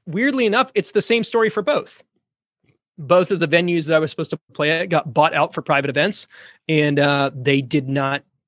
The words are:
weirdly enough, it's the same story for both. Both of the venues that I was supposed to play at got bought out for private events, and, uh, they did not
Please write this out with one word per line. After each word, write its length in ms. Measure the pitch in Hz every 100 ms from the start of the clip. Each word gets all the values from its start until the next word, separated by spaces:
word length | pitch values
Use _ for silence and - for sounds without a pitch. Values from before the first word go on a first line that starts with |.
| -
weirdly 400 | 190 277 262 220
enough, 240 | 226 -
it's 180 | 208 -
the 80 | 208
same 240 | - 233
story 240 | 226 233 220
for 140 | 214
both. 400 | 196 147 - - _ _ _ _ _ _ _ _ _ -
Both 320 | 135 180 180
of 100 | 185
the 80 | 160
venues 380 | 170 175 170 151
that 100 | 160
I 20 |
was 120 | 156
supposed 200 | - 156
to 80 | 160 _
play 180 | - 147
at 180 | 160 185
got 240 | 160 143
bought 220 | 131 156
out 200 | 151 160
for 80 | -
private 280 | 147 143 139
events, 360 | 131 185 - - - - _ -
and, 300 | 156 147 143
uh, 320 | 143 143 139
they 260 | 139 131 139
did 280 | 123 147 131
not 340 | 139 135 143 - _